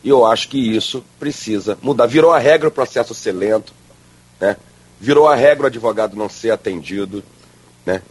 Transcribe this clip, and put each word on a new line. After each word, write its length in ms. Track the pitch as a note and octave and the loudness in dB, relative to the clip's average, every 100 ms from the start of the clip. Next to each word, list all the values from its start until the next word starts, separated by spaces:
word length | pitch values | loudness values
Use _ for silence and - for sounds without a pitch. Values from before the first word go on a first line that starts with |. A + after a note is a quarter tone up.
E 60 | D3+ | 2
eu 160 | C3+ A2 | 4 4
acho 220 | A2+ - | 2 -2
que 100 | C3+ | -4
isso 460 | A#2 A2 - C3 - _ | -2 -2 -4 -10 -14 _
precisa 580 | D3 - A2 G#2 G2 G2+ | -10 -10 -6 -6 -6 -6
mudar. 240 | B2+ A#2+ A#2+ | -4 0 2
Virou 260 | D3 D#3+ | 4 4
a 80 | D#3+ | 4
regra 300 | B2+ D#3+ D3+ | 4 2 0
o 20 | |
processo 420 | - B2+ B2+ A#2 | -2 -4 -4 -6
ser 200 | A#2 A2+ | -6 -8
lento, 400 | F#2 G2+ A2 - _ _ _ _ _ _ _ | -4 -2 -2 -4 _ _ _ _ _ _ _
né? 160 | G2 G2+ _ _ _ _ | -4 -4 _ _ _ _
Virou 280 | G#2 D3 D3+ | 0 4 4
a 80 | C3+ | 4
regra 300 | C#3+ C#3+ C3+ | 4 4 -2
o 20 | |
advogado 480 | A#2 A2+ G#2+ A2 G2+ | -2 -4 -2 -4 -4
não 140 | G#2 | -10
ser 220 | - A2+ | -6 -4
atendido, 720 | G#2+ G#2+ F2+ C#2+ G2 G2 G2+ - _ _ _ _ _ - | -2 -4 -10 -10 -8 -8 -10 -16 _ _ _ _ _ -6
né? 160 | F#3 - | -6 -6